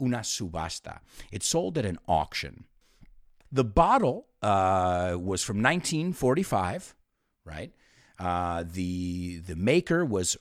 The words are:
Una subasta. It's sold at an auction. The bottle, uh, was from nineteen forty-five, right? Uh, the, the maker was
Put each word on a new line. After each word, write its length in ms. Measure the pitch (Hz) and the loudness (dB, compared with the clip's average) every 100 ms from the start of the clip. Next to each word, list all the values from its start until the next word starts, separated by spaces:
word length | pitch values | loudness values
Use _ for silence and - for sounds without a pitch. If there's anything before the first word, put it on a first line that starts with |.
Una 180 | 127 120 | -2 -2
subasta. 840 | 104 - 92 82 80 - - - - - - | -2 -6 -4 -4 -6 -8 -12 -16 -18 -20 -12
It's 160 | 104 - | -6 -2
sold 300 | 160 185 156 | 0 0 -2
at 80 | 104 | -2
an 140 | 85 - | -4 0
auction. 580 | 80 76 - 71 - - _ _ _ - - - _ - | 0 0 -6 -8 -10 -20 _ _ _ -20 -20 -20 _ -6
The 140 | 131 120 | 0 2
bottle, 600 | 127 175 262 165 175 - - | 6 6 6 4 0 -8 -4
uh, 760 | 107 98 95 95 90 90 90 87 | 2 4 4 4 2 2 0 -2
was 240 | 92 92 | -2 -4
from 180 | - 101 | -2 0
nineteen 520 | 123 175 - 156 175 | 2 2 -2 -2 -2
forty-five, 840 | 170 127 147 196 107 92 110 - - _ _ _ _ 80 | 0 2 2 2 0 0 -4 -10 -20 _ _ _ _ -14
right? 280 | 78 104 _ _ _ _ - | -12 -12 _ _ _ _ -8
Uh, 460 | 90 87 87 85 85 | -2 0 0 -2 -4
the, 760 | 90 90 90 90 90 87 87 87 | -4 -4 -2 -4 -4 -6 -8 -10
the 100 | 82 | -2
maker 480 | 101 165 - 170 | 4 4 4 0
was 320 | 160 101 90 - | 0 0 0 -4